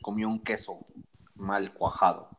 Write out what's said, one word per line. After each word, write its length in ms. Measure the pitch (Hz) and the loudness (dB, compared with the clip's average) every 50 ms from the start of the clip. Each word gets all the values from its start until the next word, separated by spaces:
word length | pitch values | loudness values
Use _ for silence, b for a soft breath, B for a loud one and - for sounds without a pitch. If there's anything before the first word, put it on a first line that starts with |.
comió 280 | - 104 104 107 110 110 | -6 -4 -2 0 0 0
un 120 | 113 110 | 0 -2
queso, 380 | - - 110 - - - 92 - - - - - - _ _ - - - - 95 | 0 -2 -2 -2 -2 -6 -10 -12 -12 -18 -18 -20 -20 _ _ -20 -20 -20 -14 -8
mal 340 | 98 95 101 101 98 95 - | -4 0 0 0 0 -2 -2
cuajado. 560 | - 90 - - - - 90 85 - - - - | 0 0 0 2 6 6 6 6 4 -2 -16 -18